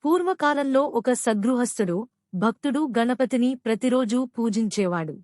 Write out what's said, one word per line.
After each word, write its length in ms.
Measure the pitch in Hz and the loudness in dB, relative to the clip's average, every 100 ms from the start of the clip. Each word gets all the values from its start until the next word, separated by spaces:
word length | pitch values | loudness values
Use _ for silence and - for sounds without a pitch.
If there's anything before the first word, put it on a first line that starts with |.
పూర్వకాలంలో 800 | - 359 359 370 294 285 277 262 | 2 2 2 0 0 0 2 2
ఒక 280 | 294 240 240 | 2 0 0
సద్గృహస్థుడు, 960 | 247 - 220 214 254 247 - 196 170 240 _ _ | 0 0 0 2 0 0 -2 -2 -2 -6 _ _
భక్తుడు 540 | 185 208 220 285 269 302 233 | -2 -2 0 -2 0 0 0
గణపతిని 560 | 233 247 254 254 247 | 0 0 0 2 0
ప్రతిరోజూ 720 | 262 - 220 254 254 247 247 | 0 -2 0 0 0 0 -2
పూజించేవాడు. 920 | 254 - 233 214 220 196 190 175 160 143 | -2 -2 -2 0 -2 0 -2 -2 -4 -10